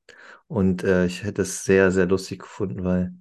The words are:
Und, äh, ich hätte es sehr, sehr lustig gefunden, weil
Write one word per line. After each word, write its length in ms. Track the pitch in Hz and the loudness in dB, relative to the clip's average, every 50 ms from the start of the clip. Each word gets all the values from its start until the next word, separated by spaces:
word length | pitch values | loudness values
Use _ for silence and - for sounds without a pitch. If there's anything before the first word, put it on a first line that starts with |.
| _ - - - - - - - _ | _ -20 -20 -20 -20 -20 -20 -20 _
Und, 360 | - 147 104 92 95 90 92 - | -6 -2 0 0 0 0 0 0
äh, 220 | 98 92 90 90 | 2 2 2 2
ich 180 | 90 90 - 101 | 0 -2 -6 -8
hätte 180 | 101 - 104 90 | -6 -4 -4 -4
es 200 | 90 - - - | -4 -6 -6 0
sehr, 280 | - 95 95 95 92 | 4 4 6 6 4
sehr 140 | 92 95 90 | 4 2 2
lustig 340 | 90 95 95 - - 98 - | 2 0 -2 -2 -8 -12 -14
gefunden, 420 | - - - - 104 92 - 92 90 | -14 -16 -10 -8 -8 -8 -6 -6 -2
weil 300 | 90 90 90 92 90 - - | -2 0 0 -2 -4 -8 -14